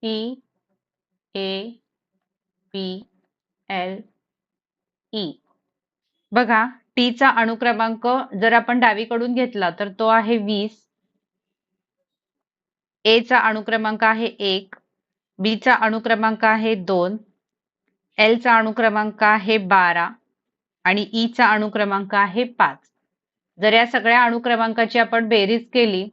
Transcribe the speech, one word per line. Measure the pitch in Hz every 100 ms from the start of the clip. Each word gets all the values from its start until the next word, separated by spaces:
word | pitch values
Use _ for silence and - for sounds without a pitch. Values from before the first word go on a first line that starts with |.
टी | 226 220 226 262 _ _ _ _ _ _ _ _ _
ए | 196 196 190 214 233 _ _ _ _ _ _ _ _ _
पी | 196 190 185 233 _ _ _ _ _ _
एल | 196 180 190 220 _ _ _ _ _ _ _ _ _ _
ई. | 220 180 - _ _ _ _ _ _ _ _ _
बघा, | 214 240 226 240 247 _ -
टीचा | 247 240 269
अनुक्रमांक | 226 226 226 240 220 226 226 240 254 262 196
जर | 226
आपण | 233 226 247
डावीकडून | 233 208 226 233 240
घेतला | 247 247 214 180
तर | 170 202
तो | 196 220
आहे | 226 214 233
वीस. | 202 208 214 _ _ _ _ _ _ _ _ _ _ _ _ _ _ _ _ _ _ _ _ _ _ _
एचा | 214 226 233 254
अनुक्रमांक | 220 220 214 220 214 220
आहे | 220 220 226
एक, | - 202 190 196 - _ _ _ _ _ _
बीचा | 190 220 254
अनुक्रमांक | 247 220 220 226 226 220 220
आहे | 220 220 220
दोन, | 220 180 185 175 214 - _ _ _ _ _ _ _ _ -
एलचा | 214 233 247 226
अनुक्रमांक | 220 220 226 208 214 208
आहे | 214 214 196 220
बारा | 185 190 180 170 175 226 _ _ _ _ _ _
आणि | 180 196 202
ईचा | 226 233 233 233
अनुक्रमांक | 214 214 208 208 196 196
आहे | 202 202 190
पाच. | 247 - 170 135 _ _ _ _ _ _ _ _
जर | 208
या | 220 233
सगळ्या | 247 214 240
अनुक्रमांकाची | 240 233 240 233 226 226 226 240
आपण | 226 233 226
बेरीज | 220 196 233 233
केली | 254 233 190 202